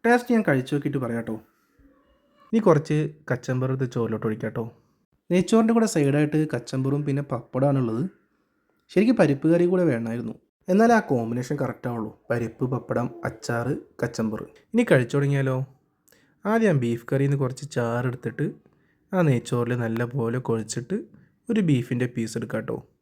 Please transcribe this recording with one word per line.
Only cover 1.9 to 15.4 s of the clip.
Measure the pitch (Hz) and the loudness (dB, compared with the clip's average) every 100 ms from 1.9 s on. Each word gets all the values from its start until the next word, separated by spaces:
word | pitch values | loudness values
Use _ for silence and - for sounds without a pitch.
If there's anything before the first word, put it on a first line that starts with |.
| _ _ _ _ _ _ | _ _ _ _ _ _
ഇനി | 226 190 | 2 4
കുറച്ച് | 151 151 151 151 - - | 4 2 -2 -2 -8 -6
കച്ചമ്പർ | 120 - 127 131 | -6 -2 -2 -2
എടുത്ത് | 131 127 | -2 -4
ചോറിലോട്ട് | 123 113 110 113 | -2 -2 -2 -4
ഒഴിക്കാം | 107 110 120 | -4 -6 -6
ട്ടോ. | 113 - _ _ _ _ _ | -10 -12 _ _ _ _ _
നെയ്ച്ചോറിൻ്റെ | 180 185 226 226 226 | 0 4 4 4 2
കൂടെ | 220 | 2
സൈഡായിട്ട് | 165 139 143 147 151 151 | 2 2 4 2 2 0
കച്ചമ്പറും | 120 - 131 135 139 143 | -4 -6 -4 -2 -2 -2
പിന്നെ | 139 139 | -4 -4
പപ്പടമാണുള്ളത്. | 117 - 127 139 139 120 113 185 _ _ _ _ _ _ _ _ | -8 -6 0 2 2 0 -2 -4 _ _ _ _ _ _ _ _
ശരിക്കും | 180 220 247 | 2 2 4
പരിപ്പ് | 156 135 160 | 2 4 2
കറി | 170 175 | 4 4
കൂടെ | 185 170 | 4 2
വേണമായിരുന്നു, | 117 117 120 113 - _ _ - | 0 -2 -6 -8 -12 _ _ 0
എന്നാലേ | 190 233 226 | 4 6 4
ആ | 220 | 2
കോമ്പിനേഷൻ | 127 113 117 123 147 | -2 0 -4 -4 -4
കറക്റ്റ് | 120 117 127 | -4 -4 -6
ആവുള്ളൂ. | 117 104 - _ | -6 -8 -12 _
പരിപ്പ്, | 117 117 - 123 | -2 -2 -4 -4
പപ്പടം, | 127 - 117 123 - - | -4 -2 -2 -2 -4 -8
അച്ചാർ, | - - 117 123 151 - - | -6 -4 -4 -2 -6 -8 -6
കച്ചമ്പർ. | 120 - 113 104 87 _ _ | -6 -2 -4 -4 -12 _ _
ഇനി | 226 233 | 0 4
കഴിച്ചു | 143 123 143 | 4 4 0
തുടങ്ങിയാലോ? | 143 143 | 2 0